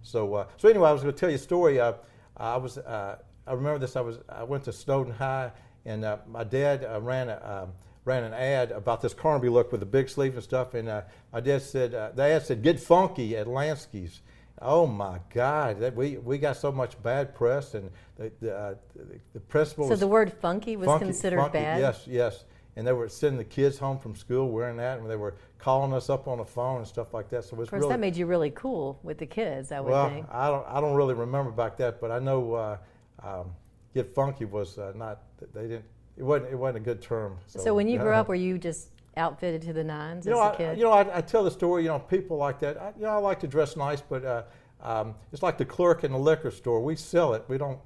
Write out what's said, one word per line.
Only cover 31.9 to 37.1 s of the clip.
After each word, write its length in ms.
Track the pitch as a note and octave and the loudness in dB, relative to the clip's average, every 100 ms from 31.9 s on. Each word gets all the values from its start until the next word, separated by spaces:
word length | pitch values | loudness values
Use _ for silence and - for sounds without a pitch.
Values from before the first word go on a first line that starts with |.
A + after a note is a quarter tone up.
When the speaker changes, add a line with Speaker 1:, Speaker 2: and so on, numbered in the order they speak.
| A2 | -2
Speaker 1:
but 100 | A2+ | -4
I 100 | A#2+ | -2
know, 340 | C3+ C3+ A#2+ | 0 0 0
uh, 240 | A#2 A2 G2+ - - _ - | -2 -4 -6 -12 -20 _ -18
um, 300 | G2+ F#2 F2+ F2 - - - | -12 -10 -10 -14 -18 -20 -8
"Get 220 | C3 B2+ - | -4 -2 0
funky" 300 | C#3 C3+ G#2+ | -2 -2 -6
was, 320 | G#2 G2 G#2 | -4 -6 -8
uh, 160 | G2 G2+ | -12 -10
not, 280 | A2 G#2 - - - | -10 -12 -16 -20 -18
they 100 | G#2+ | -12
didn't, 220 | A2+ A2+ A2 - - - | -10 -10 -12 -20 -20 -6
it 80 | |
wasn't, 280 | C3 D3 B2+ | 0 0 0
it 20 | B2+ | -4
wasn't 220 | C3 A#2 | -4 -2
a 20 | |
good 220 | A2 G#2+ | -4 -6
term. 380 | - | -4